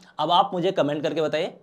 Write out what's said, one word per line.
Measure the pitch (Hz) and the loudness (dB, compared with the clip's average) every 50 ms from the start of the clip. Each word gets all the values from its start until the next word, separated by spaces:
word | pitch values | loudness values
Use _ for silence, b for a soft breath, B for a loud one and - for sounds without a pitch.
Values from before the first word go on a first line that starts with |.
| B B B - | B B B -4
अब | 156 160 | 0 2
आप | 175 190 196 196 190 | 4 4 4 2 0
मुझे | 180 165 190 | -2 -2 0
कमेंट | 185 170 143 143 151 156 | 2 0 0 0 -2 -4
करके | 156 156 143 165 | -4 -4 -2 -2
बताइए | 151 151 151 156 185 247 - - | -2 0 -2 -2 -4 -4 -8 -14